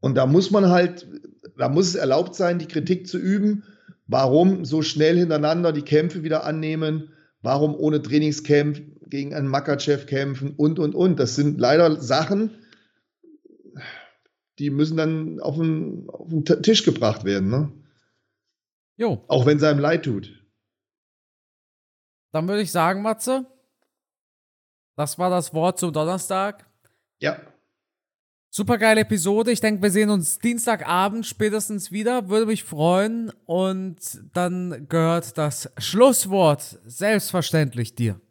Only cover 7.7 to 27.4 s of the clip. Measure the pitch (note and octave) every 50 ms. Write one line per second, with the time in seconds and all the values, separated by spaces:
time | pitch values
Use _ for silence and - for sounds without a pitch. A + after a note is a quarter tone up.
7.7 | D3 D3 D#3 D3+ D#3 D3+ - - C3+ D3+ D3+ D3+ D3 D3 - - D3 D3 D3 D3
8.7 | D3 D3 - - - - - - - C#3 C#3+ C#3+ D3 D#3 C#3 C#3 C3 C#3 - D#3
9.7 | C#3+ C#3 - - D3 C3+ C#3 - C#3 C3+ C#3 C#3 C3+ B2+ C3+ C#3+ D3 D3 D3 D3+
10.7 | D#3+ D#3 D#3+ D3+ - - F3+ F#3+ E3 C#3 C3+ A2+ A2+ - C#3+ D3 D3 - A#2+ B2
11.7 | C#3+ D#3+ F3 E3 D#3 - B2 A#2 B2+ C#3+ D#3+ D3+ G3 G3 A3 A3 - - - _
12.7 | - _ _ _ _ _ _ _ _ _ _ E4+ D#4 _ _ - - _ _ -
13.7 | - C#3 - - - - - - _ _ _ _ _ _ _ _ _ - C#3+ D3
14.7 | C#3 C#3 D3+ D#3 D#3+ D#3+ D#3+ D#3 D#3+ D#3+ D#3 D#3+ - - - D3 C#3+ D#3+ E3 D#3+
15.7 | D#3+ D#3 E3 D#3 - - - - - - - E3+ D#3+ D#3 D3 - E3 - - G#3+
16.7 | A3 G#3 - - A#2+ - A#2+ A2 A2 - G#2 G2 G2 G2 F#2+ F#2+ A#2+ C3+ D3+ D3
17.7 | - - - _ _ _ _ _ _ _ _ _ _ _ _ _ _ _ _ _
18.7 | _ _ _ _ _ - A3+ A3+ D#3 G2 - _ C#3+ C3+ B2 C#3+ D3+ D3 D3 D#3
19.7 | D3 C#3+ C#3+ D3+ E3 E3+ - D3 A2+ G2 F#2+ - - _ _ _ _ _ _ _
20.7 | _ _ _ _ _ _ _ _ _ _ _ _ _ _ _ _ _ _ _ _
21.7 | _ _ _ _ _ _ _ _ _ _ _ _ - D#3 D#3+ F3+ G3+ G#3 G#3+ D#3
22.7 | - F3+ D#3+ E3+ F#3+ G3 G#3 A3 A3 G#3+ - B3 B3+ C4+ B3+ - _ _ _ _
23.7 | _ _ _ _ _ _ _ _ _ _ _ _ _ _ _ _ _ _ _ _
24.7 | _ _ _ _ _ - D3+ C#3+ - - F3+ F#3 F#3 F3+ E3+ - - D#3+ D#3+ F3+
25.7 | F#3 - - F3 D3+ D#3 D#3 D#3+ F#3 F#3 - - F#3+ F#3+ G3 G#3 G3+ G#3 _ _
26.7 | _ _ _ _ _ _ _ _ _ _ - D3+ - -